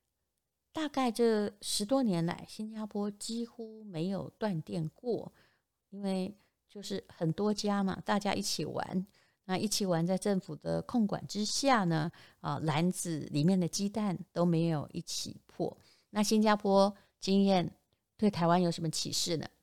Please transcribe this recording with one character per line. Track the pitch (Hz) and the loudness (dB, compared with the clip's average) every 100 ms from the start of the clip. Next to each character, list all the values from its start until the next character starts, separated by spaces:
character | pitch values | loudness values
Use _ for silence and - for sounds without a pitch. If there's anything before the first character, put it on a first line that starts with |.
| _ _ _ _ _ _ _ | _ _ _ _ _ _ _
大 | - 302 | -6 -4
概 | - 254 | 0 0
这 | 233 233 214 208 - | 2 4 4 0 -4
十 | - - 208 | -6 -4 2
多 | 269 | 2
年 | 240 170 170 | 2 2 0
来， | 170 - | -4 -10
新 | - 220 | -12 -10
加 | 220 214 | -8 -6
坡 | 208 208 | -4 -4
几 | 202 - 226 233 | -6 -8 -6 -6
乎 | - 226 220 214 | -10 -16 -16 -10
没 | 170 175 | -4 -2
有 | 190 143 - | -4 -6 -4
断 | 214 165 | -2 -2
电 | 151 190 156 | -4 -4 -6
过， | - 247 214 - - _ _ _ _ _ | -6 -4 -4 -6 -16 _ _ _ _ _
因 | 196 | -8
为 | 196 190 190 208 _ _ _ | -4 -2 -4 -8 _ _ _
就 | 208 | -14
是 | 196 190 - | -8 -8 -8
很 | - 170 | -4 -2
多 | 165 208 | 0 0
家 | 208 208 202 | 0 0 2
嘛， | 190 175 | 0 -2
大 | - 208 | 0 0
家 | 202 | 0
一 | 190 | 0
起 | 196 - 147 | -2 -4 -4
玩， | - - 185 190 _ _ _ - | -4 -4 -4 -4 _ _ _ -4
那 | 185 | -2
一 | 214 | 0
起 | - 196 | 0 0
玩 | 165 170 | 0 0
在 | 185 | 0
政 | 208 190 | 0 0
府 | - 151 | -2 -8
的 | 165 165 | -4 -2
控 | - 247 208 | 0 0 0
管 | 170 143 | -2 -6
之 | 196 214 | -6 -4
下 | - 277 240 175 | 0 2 4 2
呢， | 160 160 - - _ | 0 -2 -6 -18 _
啊， | 165 147 | -6 -2
篮 | 156 143 175 | 0 2 0
子 | 180 175 151 - | -2 -4 -6 -4
里 | 143 | 2
面 | 160 190 | 4 4
的 | 165 | 2
鸡 | - 202 | -2 -4
蛋 | 214 208 170 - | -2 -4 -4 -6
都 | - 175 | 0 2
没 | 165 165 | 4 2
有 | 156 - | 0 -4
一 | - | -10
起 | - - - - _ | -8 -8 -8 -12 _
破。 | - - - _ _ _ | -6 -6 -6 _ _ _
那 | 208 | 0
新 | 208 220 | 2 4
加 | 214 208 | 6 4
坡 | 202 196 196 202 _ _ | 4 6 6 2 _ _
经 | - 196 | 2 4
验 | 196 185 165 - _ _ _ - | 6 4 2 -6 _ _ _ 0
对 | 208 | 0
台 | 180 170 | 4 4
湾 | 175 | 4
有 | 175 | 4
什 | 170 | 0
么 | 165 | -4
启 | - - | -4 -4
示 | 156 175 160 | -2 -2 -2
呢？ | - _ | -6 _